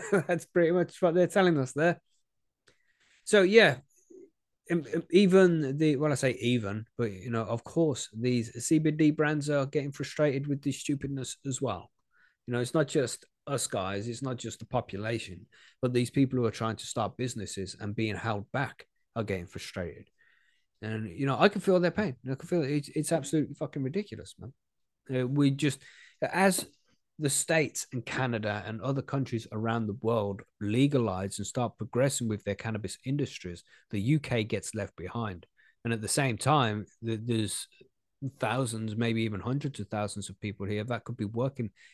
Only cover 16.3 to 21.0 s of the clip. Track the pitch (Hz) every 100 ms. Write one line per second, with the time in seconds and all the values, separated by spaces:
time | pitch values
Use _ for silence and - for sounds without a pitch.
16.3 | 127 117 - 113 107 - - 110 - 123
17.3 | 117 95 - 95 - 104 107 110 95 117
18.3 | 104 98 127 143 - - _ _ 117 101
19.3 | 95 85 101 - - 87 - - _ _
20.3 | _ _ _ _ _ 107 110